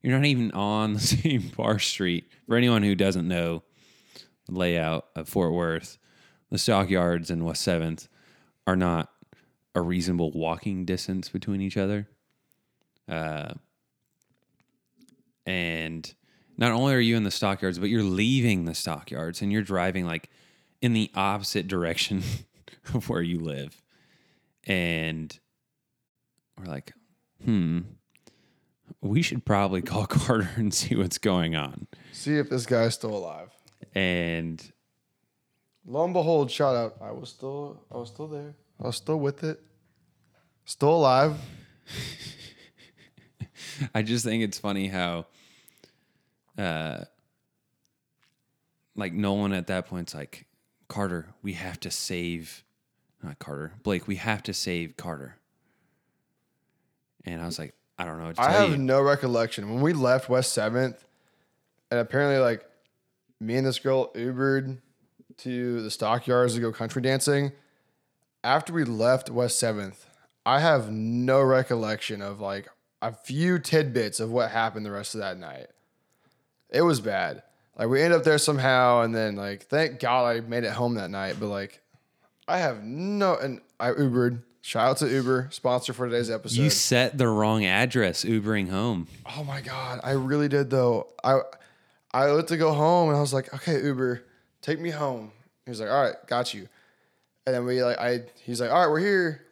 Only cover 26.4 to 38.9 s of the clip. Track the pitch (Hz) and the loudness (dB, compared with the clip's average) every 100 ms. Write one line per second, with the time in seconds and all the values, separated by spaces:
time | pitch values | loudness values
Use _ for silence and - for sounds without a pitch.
26.4 | _ - 92 69 - - _ _ _ _ | _ -18 -12 -12 -14 -20 _ _ _ _
27.4 | - 107 85 82 92 - _ _ - _ | -2 0 0 -2 -6 -16 _ _ -20 _
28.4 | _ _ _ _ _ - 98 107 170 - | _ _ _ _ _ -10 -2 0 0 -4
29.4 | - 101 98 92 85 98 101 - - 117 | 0 2 2 0 -2 -4 0 0 2 2
30.4 | 92 - 107 - - 117 92 - 107 92 | 2 0 -2 -2 -2 0 0 0 0 2
31.4 | 82 80 71 - - - - - - 151 | 2 -2 -4 -10 -18 -20 -20 -12 -2 -2
32.4 | 147 127 113 123 113 - 113 104 87 78 | 0 -4 0 2 2 0 -6 -6 -8 -12
33.4 | 87 _ _ _ - 95 92 87 85 82 | -16 _ _ _ -8 -2 0 0 -2 -4
34.4 | 82 82 - _ _ _ _ _ _ _ | -6 -10 -14 _ _ _ _ _ _ _
35.4 | _ _ _ _ - 131 175 180 160 165 | _ _ _ _ -10 -2 0 2 4 4
36.4 | 139 - 147 123 113 - 107 120 131 - | 2 2 2 2 -2 -8 -14 -14 -14 -12
37.4 | 131 139 143 104 _ 123 117 104 156 147 | -10 -10 -12 -16 _ -14 -14 -14 -12 -12
38.4 | 147 147 _ _ 123 | -14 -18 _ _ -8